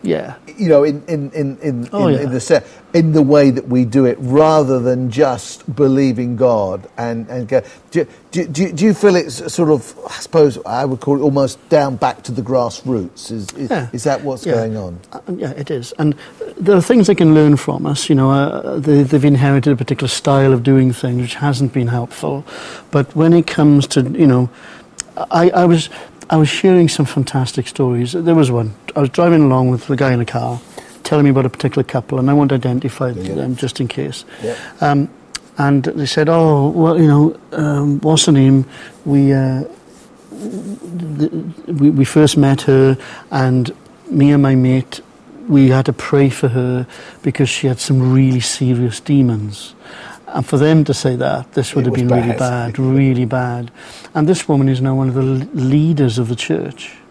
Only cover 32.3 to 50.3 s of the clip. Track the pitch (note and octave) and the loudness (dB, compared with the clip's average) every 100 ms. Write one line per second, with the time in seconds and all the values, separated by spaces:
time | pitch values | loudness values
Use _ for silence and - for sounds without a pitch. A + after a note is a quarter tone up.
32.3 | C#3+ C#3+ C3+ B2+ B2 C3+ - C3 A#2 F#2 | 2 2 0 -2 -4 -6 -6 -6 -6 -8
33.3 | E2+ B2 B2 C3 - B2 - C#3 C3 - | -6 -6 -6 -8 -6 -6 -6 -8 -10 -18
34.3 | - A2 A#2+ - - D3 C#3+ D3 - _ | -12 -10 -10 -14 -4 0 0 -2 -8 _
35.3 | - - - C#3+ C#3+ C3 - C#3 - D3+ | -18 -18 -2 0 2 0 -4 -4 0 2
36.3 | E3 D#3+ D3 C#3 E3+ D#3+ E3 D#3 C#3+ D3+ | 4 4 2 2 2 2 4 4 6 2
37.3 | - - D3+ D3+ C#3+ C#3+ C#3+ D#3 D#3 - | 0 -12 -6 -2 -2 -2 -2 0 2 4
38.3 | C#3+ C3+ C3+ C3 - - - - C#3+ C#3 | 4 6 4 0 -8 -20 -14 -2 0 2
39.3 | C3+ C3 C3 - - _ - - _ - | 2 0 -4 -8 -14 _ -20 -20 _ -20
40.3 | - G#3 F#3+ F#3+ G#3 F3 F3 E3 C#3+ D3+ | -14 -12 -12 -12 -14 -12 -10 -10 -4 -4
41.3 | E3 E3+ D#3+ - D#3+ C#3+ D3+ C3 - D3+ | -4 -10 -14 -8 2 2 4 2 4 4
42.3 | - C#3 C3+ - C3+ C3+ C3+ - - - | 4 2 2 2 4 4 2 -4 -20 -10
43.3 | - C3 B2+ B2 - - - - F3+ C#3+ | -4 0 0 -2 -8 -20 -20 -4 2 4
44.3 | C#3+ C#3 C3 B2+ C3 B2+ - - _ - | 4 4 2 2 0 -2 -14 -20 _ -20
45.3 | - A#3+ C#3+ C3+ C3 C3+ A#2 - C#3+ C#3 | -20 0 4 6 4 0 -4 -2 2 2
46.3 | B2+ C#3 B2 B2 B2+ B2+ - - - C#3+ | 0 -2 -2 -2 -4 -6 -12 -20 -8 -6
47.3 | - C3+ - C#3 B2 - C3 B2+ C3 C3+ | -2 -2 0 -4 -4 -2 0 2 4 2
48.3 | B2+ A#2 - B2+ B2 B2 A2+ - C#3+ B2+ | 0 -4 -4 -2 0 -2 -4 -2 2 2
49.3 | A2 G#2 G2+ - - - - - - - | 0 -6 -12 -18 -20 -20 -20 -20 -20 -10